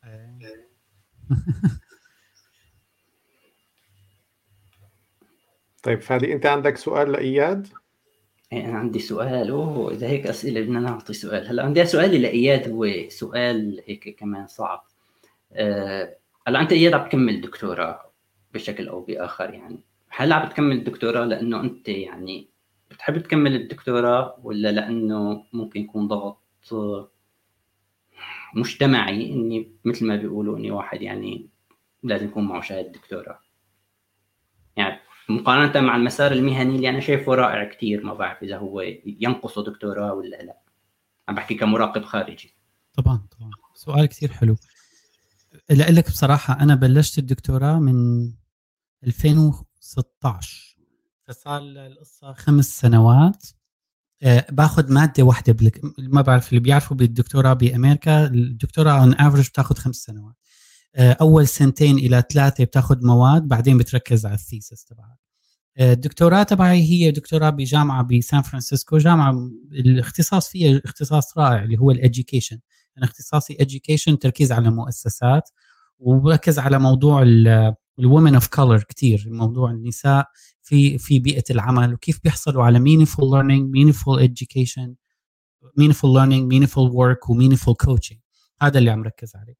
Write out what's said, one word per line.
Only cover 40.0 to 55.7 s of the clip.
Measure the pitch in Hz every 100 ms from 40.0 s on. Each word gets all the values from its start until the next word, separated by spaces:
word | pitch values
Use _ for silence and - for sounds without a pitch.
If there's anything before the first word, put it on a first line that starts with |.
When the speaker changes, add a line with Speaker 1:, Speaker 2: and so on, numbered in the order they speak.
| 104
Speaker 3:
ولا | 98 90 95
لا. | 90 - _ _ _ _ _ _ -
عم |
بحكي | 104 -
كمراقب | 107 107 107 107 -
خارجي. | 107 110 95 - - _ _ _ _
Speaker 1:
طبعًا، | - 127 123 101 _
طبعًا. | 113 101 _
سؤال | _ - 143 151
كتير | - 147
حلو. | - 113 110 _ _ _ _ _ _ _ _ _ _ _
لأقلك | 143 160 165 165
بصراحة، | - 139 147 - 135
أنا | 143
بلشت | 143 127 135 151 -
الدكتوراه | 131 131 - 131 139 160
من | 143 127 120 120 120 113 _ _ _ _ _ _
ألفين | 127 117 151 151
وستاش، | 156 143 - _ - - 123 _ 139 98 - - _ _ _ _ _ _ _
فصار | 127 151 143
القصة | 143 139 135 135 151 _ 139
خمس | 135 - 143 135 -
سنوات. | 123 113 113 123 165 202 - _ _ _ _ _ _ _
آه، | 135 120 -
باخد | 135 151 - 135
مادة | 135 151 -
واحدة | 127 120 -
بالك-، | 110 113